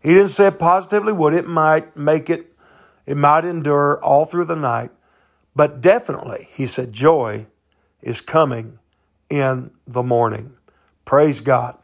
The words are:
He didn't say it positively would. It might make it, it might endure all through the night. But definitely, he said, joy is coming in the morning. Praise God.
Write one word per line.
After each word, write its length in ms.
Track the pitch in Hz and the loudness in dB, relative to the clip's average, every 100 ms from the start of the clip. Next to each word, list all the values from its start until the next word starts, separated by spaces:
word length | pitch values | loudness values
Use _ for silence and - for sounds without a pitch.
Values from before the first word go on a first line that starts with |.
He 140 | 151 | 4
didn't 140 | 180 202 | 4 4
say 180 | 202 196 | 4 2
it 120 | - | 4
positively 540 | 165 185 185 208 214 | 2 2 0 -2 -2
would. 220 | 202 151 | 0 0
It 120 | 165 147 | 0 -2
might 500 | 165 156 156 156 - | 0 2 0 -2 -6
make 340 | 147 156 151 | -2 -2 -2
it, 240 | 165 - _ _ _ _ _ - | -8 -8 _ _ _ _ _ -8
it 100 | 143 | 0
might 280 | 143 156 | 4 4
endure 580 | 170 170 147 143 143 143 | 0 -6 0 0 2 0
all 220 | - 143 | 2 2
through 220 | 156 175 165 | 2 -4 -4
the 100 | 160 | -4
night. 340 | 139 117 113 _ _ _ _ _ _ 139 | -4 -4 -8 _ _ _ _ _ _ -2
But 240 | 151 139 | -2 2
definitely, 680 | 165 233 - 139 - - - | 2 2 0 -10 -10 -14 -16
he 140 | - 127 | -8 -8
said, 260 | - 123 | -8 -14
joy 540 | 107 143 160 117 107 110 _ _ _ _ _ | 0 2 2 -2 -8 -14 _ _ _ _ _
is 180 | - 117 | -12 -12
coming 580 | - 160 151 117 113 - _ _ _ _ _ | -4 0 0 -2 -12 -20 _ _ _ _ _
in 420 | 147 135 127 - _ - | -4 -2 -4 -10 _ -10
the 160 | 123 | -6
morning. 500 | 123 120 117 107 117 _ _ _ _ _ | -2 0 0 -4 -14 _ _ _ _ _
Praise 360 | - 135 151 127 | 0 2 2 0
God. 360 | 110 123 117 - | -2 -2 -2 -12